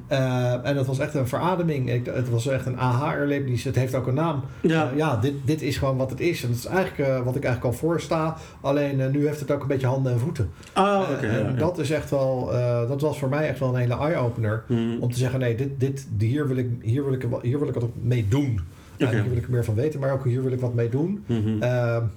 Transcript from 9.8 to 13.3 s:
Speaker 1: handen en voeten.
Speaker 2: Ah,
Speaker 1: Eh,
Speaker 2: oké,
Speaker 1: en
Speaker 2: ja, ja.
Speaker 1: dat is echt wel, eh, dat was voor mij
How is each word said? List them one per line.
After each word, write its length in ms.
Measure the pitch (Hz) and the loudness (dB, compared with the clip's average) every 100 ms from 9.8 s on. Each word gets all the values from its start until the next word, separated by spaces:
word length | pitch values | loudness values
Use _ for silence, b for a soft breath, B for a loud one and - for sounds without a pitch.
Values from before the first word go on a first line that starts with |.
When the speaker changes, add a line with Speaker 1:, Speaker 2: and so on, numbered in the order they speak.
| 127 | 0
Speaker 1:
handen 260 | 135 131 | 2 2
en 60 | 120 | 0
voeten. 320 | 151 - 98 B B | 0 0 -2 B B
Speaker 2:
Ah, 300 | - 196 196 | 0 2 2
Speaker 1:
Eh, 80 | 185 135 | 2 0
Speaker 2:
oké, 100 | 117 | 0
Speaker 1:
en 160 | 117 | 0
Speaker 2:
ja, 60 | 135 | 0
ja. 60 | 131 | 0
Speaker 1:
dat 220 | 156 - | 0 0
is 120 | 139 | 0
echt 200 | 151 - | -2 0
wel, 420 | 139 135 127 - | 0 2 0 0
eh, 360 | 120 123 120 117 | 0 2 0 0
dat 120 | 135 | 0
was 180 | 151 135 | -2 0
voor 100 | |
mij 200 | 139 | 0